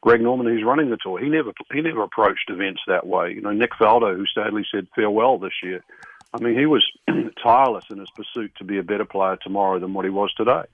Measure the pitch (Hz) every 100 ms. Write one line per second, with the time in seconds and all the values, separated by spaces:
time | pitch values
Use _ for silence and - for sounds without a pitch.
0 | 117 117 117 127 120 113 110 139 147 113
1 | 95 92 131 156 127 - - 139 160 131
2 | 101 - 104 98 - 92 98 92 - 90
3 | - 92 87 - 104 104 117 - 110 113
4 | 110 92 98 - 107 104 101 104 92 -
5 | 107 104 120 123 92 - 90 90 _ -
6 | - - _ 117 117 117 147 143 - -
7 | - - 110 - 117 120 135 104 - 101
8 | 95 - 104 - 107 - 95 101 90 104
9 | 95 98 95 95 - 98 98 92 92 98
10 | 95 98 101 - 110 143 -